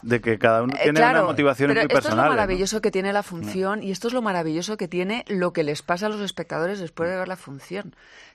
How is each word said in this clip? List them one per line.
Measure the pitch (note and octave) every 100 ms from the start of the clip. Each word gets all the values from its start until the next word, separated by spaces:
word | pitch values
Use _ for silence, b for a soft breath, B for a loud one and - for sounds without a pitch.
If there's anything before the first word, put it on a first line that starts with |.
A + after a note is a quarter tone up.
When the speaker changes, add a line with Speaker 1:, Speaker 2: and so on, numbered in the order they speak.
Speaker 1:
de | A#2 A#2+
que | A2+ A2
cada | A#2 A2+
uno | A#2+
Speaker 2:
eh, | C3+
Speaker 1:
tiene | D3 D3+
Speaker 2:
claro, | A#3 -
Speaker 1:
una | F3
motivación | - C#3+ B2+ C#3+
Speaker 2:
pero | C#3+
Speaker 1:
muy | D3+
Speaker 2:
esto | C#3+
es | -
lo |
Speaker 1:
personal, | A2 C#4+
¿no? |
Speaker 2:
maravilloso | B3 G3+ F#3 G3 G#3+
que | G#3
tiene | F#3+ G3
la | G3+
Speaker 1:
Mm. |
Speaker 2:
función | G3+ E3+ G#3 F#3+ F#3+ G#3
y | G3
esto | F#3 A#3
es |
lo | B3+
maravilloso | A3 F3+ D#3+ D#3 F#3 G#3+
que | F3
tiene | F3+ F#3 A#3 -
lo | G3 F3
que | E3+
les | D3 D3
pasa | - F3 G#3+
a |
los | G#3+
espectadores | G3 F3 D#3+ D3 E3+ G3+
después | E3+ - E3+
de | F#3
ver | F#3
la | F#3
función, | - C3+ - F#3 G#3 B B B B